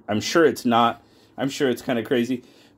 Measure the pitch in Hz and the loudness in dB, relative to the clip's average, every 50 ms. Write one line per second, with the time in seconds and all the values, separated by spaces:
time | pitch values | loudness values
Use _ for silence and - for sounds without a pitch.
0 | _ - 107 107 107 - - 170 165 135 120 - - 123 117 117 120 117 - - | _ -4 -4 -4 -2 0 2 4 4 4 2 0 -2 0 2 4 2 2 0 -4
1 | _ _ _ _ _ _ _ - 123 139 - - 147 127 120 - - - 127 117 | _ _ _ _ _ _ _ -6 -6 -6 -4 -2 -2 -2 -2 -2 -4 -6 -4 -4
2 | 110 - 131 120 120 117 131 120 - - _ _ _ _ _ | -2 -2 0 0 0 -2 -4 -6 -8 -12 _ _ _ _ _